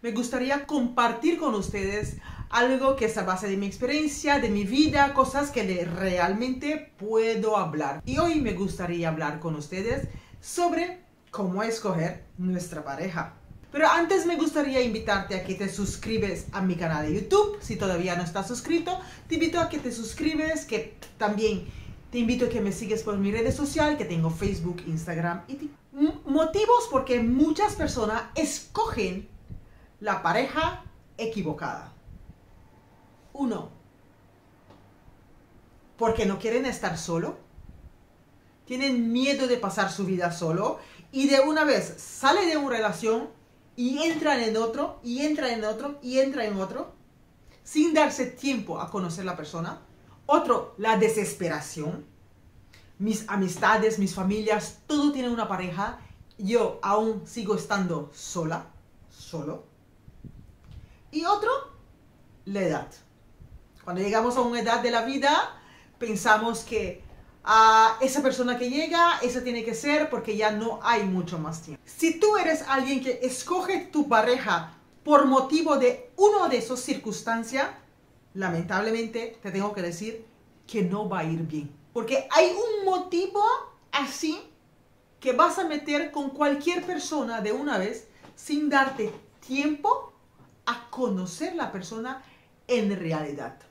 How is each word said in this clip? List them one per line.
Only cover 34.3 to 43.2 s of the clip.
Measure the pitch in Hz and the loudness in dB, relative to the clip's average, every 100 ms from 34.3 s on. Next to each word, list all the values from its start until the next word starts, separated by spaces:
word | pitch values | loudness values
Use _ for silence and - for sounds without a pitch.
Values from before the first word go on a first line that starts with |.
| _ _ _ _ - - _ - - - - _ - _ - _ - | _ _ _ _ -20 -20 _ -20 -20 -20 -20 _ -20 _ -20 _ -2
porque | 226 226 196 | 0 2 0
no | 196 | 0
quieren | 226 240 262 | 0 0 0
estar | - 190 165 | -4 -4 -4
solo. | - 165 208 - - - - - - - _ _ _ _ _ _ | -4 -2 -4 -8 -18 -20 -20 -20 -20 -20 _ _ _ _ _ _
Tienen | - 254 277 247 226 | -10 -2 0 2 2
miedo | 240 269 277 262 | 2 2 2 2
de | 240 | 2
pasar | 190 180 190 | 0 -2 -2
su | - | -2
vida | 190 185 175 | -2 0 0
solo | 165 165 170 226 330 - - - | -2 -2 0 0 -4 -12 -20 -10
y | 269 277 | 0 4
de | 269 | 6
una | 277 311 | 6 4
vez | 302 220 - - | 4 2 0 -10
sale | - - 269 349 359 | -16 0 4 4 4
de | 311 | 2
una | 277 233 | 0 0
relación | 214 170 220 226 | -2 -2 0 0